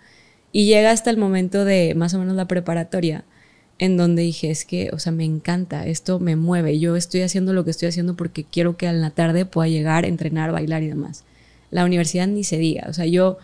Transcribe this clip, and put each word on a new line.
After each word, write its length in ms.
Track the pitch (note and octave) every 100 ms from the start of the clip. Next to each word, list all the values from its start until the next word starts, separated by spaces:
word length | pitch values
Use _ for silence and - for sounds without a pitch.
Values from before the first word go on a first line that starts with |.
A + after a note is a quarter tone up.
| _ - _ _ _
Y 160 | - G#3
llega 240 | G#3+ G#3+
hasta 180 | A3+ -
el 80 | A3
momento 480 | G3+ F#3+ F#3 G3 G3
de 280 | F#3+ E3 D#3
más 180 | E3+
o 60 | F#3+
menos 160 | F#3 F#3+
la 120 | F#3
preparatoria, 800 | F3+ F3 E3+ E3 F#3 E3+ D3+ - _ _ _ _ -
en 180 | F#3 F3+
donde 240 | F3 E3+
dije, 280 | E3+ D#3+ D#3
"Es 140 | D3+ -
que, 240 | F3+ F#3+
o 60 | D#3
sea, 120 | E3+
me 120 | E3
encanta, 640 | D#3+ D#3 - F3 F3+ D3 D#3
esto 320 | D#3+ - F#3
me 160 | F3 D#3+
mueve. 440 | E3 F3 D#3+ D3+
Yo 160 | E3+ E3+
estoy 240 | F3 F3+
haciendo 320 | F#3 F#3+ F#3
lo 100 | F#3+ E3+
que 60 |
estoy 160 | D#3+ E3+
haciendo 260 | F3 F3 F3
porque 280 | E3+ -
quiero 340 | D3+ - E3+ E3+
que 80 | F3
en 140 | E3
la 80 | D#3
tarde 360 | D3+ E3 E3+ F#3
pueda 220 | E3+ D#3+
llegar, 360 | D#3+ D3+ D#3+ F3
entrenar, 460 | E3+ D#3+ D#3+ D#3+
bailar 320 | D#3+ D#3 D#3+
y 40 | D#3
demás". 360 | D3 C#3+ - - _ _ _ _
La 140 | F3 F3+
universidad 420 | F3 E3 F3+ F#3
ni 160 | G#3
se 140 | G3 D#3+
diga. 300 | D#3+ - -
O 40 |
sea, 120 | D#3 E3
yo 320 | F3 F#3 F#3